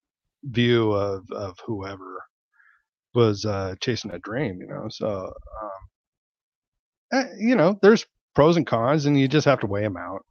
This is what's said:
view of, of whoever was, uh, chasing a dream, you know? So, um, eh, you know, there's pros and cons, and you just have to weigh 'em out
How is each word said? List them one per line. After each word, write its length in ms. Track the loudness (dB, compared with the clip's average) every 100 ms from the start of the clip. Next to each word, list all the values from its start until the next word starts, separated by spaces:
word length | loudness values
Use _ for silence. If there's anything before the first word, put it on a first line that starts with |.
| _ _ _ _
view 480 | -6 0 2 4 2
of, 320 | 0 -2 -6 -10
of 260 | -10 -10 -12 -10
whoever 560 | -8 -10 -14 -16 -18 -18 _ _ _ _ _ _ _ _
was, 300 | 2 2 2 -2
uh, 280 | -4 -6 -6
chasing 300 | -4 -4 -6
a 80 | -12
dream, 420 | -8 -6 -6 -8
you 60 | -12
know? 220 | -12 -12
So, 420 | -8 -6 -6 -10 -14 -18 -14
um, 80 | -14 -14 -20 _ _ _ _ _ _ _ _ _ _ _ -6
eh, 120 | -4 -4 -4
you 160 | 0 4
know, 220 | 2 6
there's 220 | 6 6 2 _ _
pros 220 | 4 4 4
and 100 | 2
cons, 400 | 0 2 2 2
and 120 | 4
you 100 | 4
just 180 | 4 4
have 140 | 2
to 60 | 0
weigh 180 | -2
'em 120 | -4 -4
out 280 | -10 -12 _